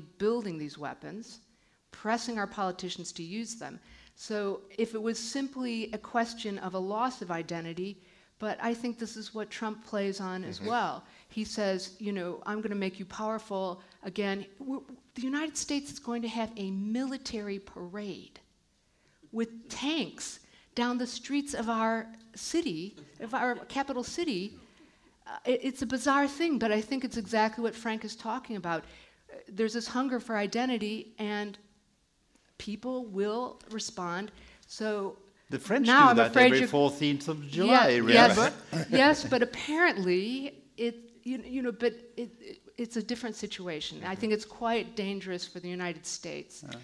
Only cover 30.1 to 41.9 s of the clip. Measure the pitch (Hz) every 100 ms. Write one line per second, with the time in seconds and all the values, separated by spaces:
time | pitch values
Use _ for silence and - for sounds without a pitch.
30.1 | 247 226 214 202 233 254 233 208 220 -
31.1 | - 208 208 208 196 _ _ _ _ _
32.1 | _ _ _ _ - - 214 254 254 233
33.1 | 190 208 226 254 - - 220 - - 175
34.1 | 175 214 - - - - - 220 208 196
35.1 | - - _ _ 135 - 240 233 262 277
36.1 | 233 226 240 254 262 247 143 143 143 147
37.1 | 143 165 156 143 156 202 247 185 120 113
38.1 | 226 185 196 262 - - 165 151 254 277
39.1 | 294 - 254 240 - - 311 349 214 180
40.1 | 180 214 262 277 - - - 233 233 -
41.1 | - 240 254 247 262 247 220 240